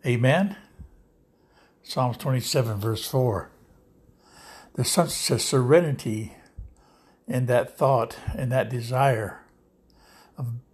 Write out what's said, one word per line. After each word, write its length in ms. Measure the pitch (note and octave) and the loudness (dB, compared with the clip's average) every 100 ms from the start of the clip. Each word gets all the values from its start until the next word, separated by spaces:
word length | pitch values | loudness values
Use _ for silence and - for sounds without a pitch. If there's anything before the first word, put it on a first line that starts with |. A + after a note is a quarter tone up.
| C#3 | 0
Amen? 500 | A#2+ C3 D#3+ G3+ - - - - _ _ _ _ _ _ _ _ _ | 2 4 4 2 -2 -20 -20 -20 _ _ _ _ _ _ _ _ _
Psalms 340 | - - B2+ A2+ | -10 -2 -2 -2
twenty-seven, 640 | D3 C3 A#2 C#3+ A#2 G#2 | -2 -2 0 0 0 -2
verse 260 | A2 A2 - | -2 -4 -2
four. 440 | C3+ B2+ F#2+ - _ _ _ _ _ _ _ _ - - - - | 0 2 0 -6 _ _ _ _ _ _ _ _ -20 -20 -20 -14
There's 160 | - B2 | -6 0
such 420 | - E3+ - - | 2 0 0 -2
a 80 | A#2 | -2
serenity 960 | - C3+ B2 D#3+ E3+ C#3 - A2 A2 - - - - _ _ _ _ _ - | 2 0 6 6 4 -2 -4 -6 -6 -14 -20 -18 -18 _ _ _ _ _ -6
in 160 | B2+ | -4
that 320 | B2 B2 - - | 2 2 0 0
thought, 400 | C#3 C3 A2+ - - | 2 2 0 -6 -8
in 140 | - C3 | -6 -2
that 220 | C3 A#2+ | 0 -2
desire 720 | B2 A2+ B2+ C#3 A#2 G2+ - - _ _ _ _ _ - - - - | -4 -4 2 2 2 -2 -8 -20 _ _ _ _ _ -20 -20 -20 -10
of 80 | B2 A#2+ - | -10 -10 -14